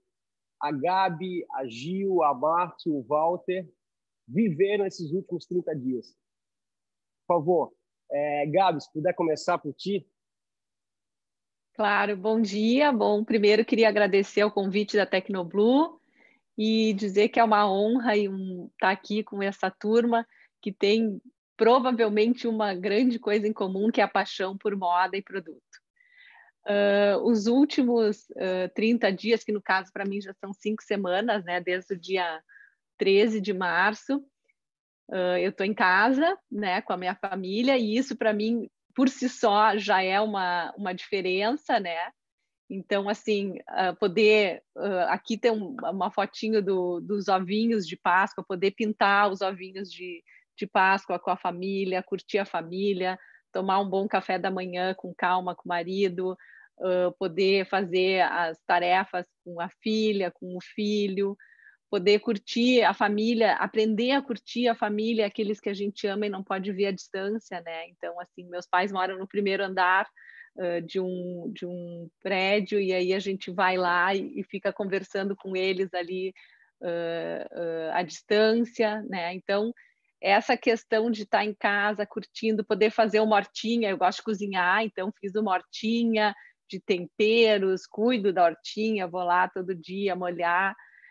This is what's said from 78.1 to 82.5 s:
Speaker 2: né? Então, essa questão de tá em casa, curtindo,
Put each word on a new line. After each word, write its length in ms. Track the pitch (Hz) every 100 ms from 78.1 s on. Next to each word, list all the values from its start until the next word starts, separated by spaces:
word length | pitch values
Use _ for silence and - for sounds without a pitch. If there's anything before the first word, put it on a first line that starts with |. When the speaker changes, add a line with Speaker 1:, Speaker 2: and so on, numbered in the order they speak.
| - - 208 220 233 233 - 214 214
Speaker 2:
né? 320 | 208 190 170
Então, 400 | 185 - 202 226 - _ _ _ _
essa 380 | - 202 - 247
questão 540 | 254 233 - 220 233
de 160 | 214 208
tá 180 | 202
em 80 | 208
casa, 540 | 202 208 202 208 208 202
curtindo, 580 | 214 - - 220